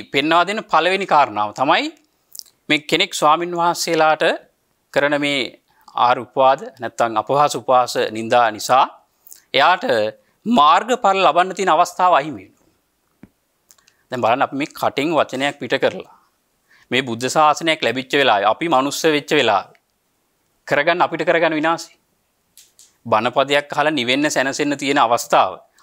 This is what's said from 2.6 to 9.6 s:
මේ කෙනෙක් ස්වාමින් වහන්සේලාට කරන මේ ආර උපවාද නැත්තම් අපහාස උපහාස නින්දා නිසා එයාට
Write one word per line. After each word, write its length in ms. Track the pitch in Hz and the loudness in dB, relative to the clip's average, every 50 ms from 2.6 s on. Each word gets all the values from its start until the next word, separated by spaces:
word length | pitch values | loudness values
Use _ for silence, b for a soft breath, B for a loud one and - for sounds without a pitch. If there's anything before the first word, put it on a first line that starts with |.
| _ | _
මේ 160 | - 151 151 | -4 -4 -2
කෙනෙක් 340 | 151 - - 156 196 185 - | -2 -2 -2 -2 -2 -2 -4
ස්වාමින් 380 | - 165 151 151 160 170 175 | 0 2 2 2 2 0 -4
වහන්සේලාට 720 | 175 170 170 175 170 - - - 165 160 160 156 156 151 170 175 247 330 - _ _ _ _ _ _ _ _ _ - | -4 -2 -2 -2 -2 -2 -4 -2 0 2 2 2 2 0 0 -2 -2 -4 -8 _ _ _ _ _ _ _ _ _ -2
කරන 220 | 139 139 143 147 143 | -2 0 0 0 -2
මේ 220 | 147 143 143 139 117 - - - _ _ b b b b - | -2 -2 -2 -4 -4 -6 -10 -16 _ _ b b b b -4
ආර 240 | - 117 123 123 131 | 0 0 0 0 0
උපවාද 420 | 117 - - 139 131 131 139 139 214 170 - | -4 -6 -2 2 2 2 2 0 -2 -12 -14
නැත්තම් 420 | - 120 113 - - 127 117 117 110 | -12 -12 -8 -4 -2 -2 -2 -2 -2
අපහාස 380 | 107 - 135 143 147 143 - | -2 0 0 2 2 0 0
උපහාස 380 | 139 113 - 131 127 123 120 - 139 120 - | -4 -2 0 2 2 2 0 -2 -4 -4 -4
නින්දා 380 | 107 110 113 113 123 120 120 113 | -4 -6 -4 0 2 2 2 2
නිසා 360 | 107 101 - - 127 131 151 - - - _ _ _ _ _ B B B B B | 0 -4 -4 0 2 2 2 0 -4 -10 _ _ _ _ _ B B B B B
එයාට 360 | B 127 | B 2